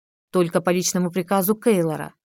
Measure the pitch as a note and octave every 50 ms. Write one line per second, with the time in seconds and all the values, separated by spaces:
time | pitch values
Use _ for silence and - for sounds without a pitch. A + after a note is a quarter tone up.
0 | _ _ _ _ _ _ - F#3 F3 E3 - F3+ E3+ F#3 F3 F#3 F3 - - F#3
1 | F3+ F3 E3+ F#3+ E3+ - G3 G3 F#3 F#3+ G#3+ G#3+ - B3 G#3+ F3+ E3 D#3+ D3+ C#3+
2 | D3+ D3+ - _ _ _ _ _